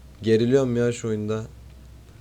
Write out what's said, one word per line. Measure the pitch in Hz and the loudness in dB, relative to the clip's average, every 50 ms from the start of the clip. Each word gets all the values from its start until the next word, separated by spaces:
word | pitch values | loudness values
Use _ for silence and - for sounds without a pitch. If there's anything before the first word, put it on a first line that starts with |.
| - - - - 98 | -20 -20 -16 -6 0
Geriliyorum | 110 113 110 120 120 127 139 135 127 120 | 2 2 4 4 4 4 2 2 2 0
ya | 120 120 120 117 | 0 0 -2 -2
şu | - - 113 | -4 -6 -6
oyunda. | 110 107 104 107 110 110 110 - - - - - - - - - - - - - - - | -6 -4 -4 -4 -6 -6 -8 -10 -16 -20 -20 -20 -20 -20 -20 -20 -20 -20 -20 -20 -20 -20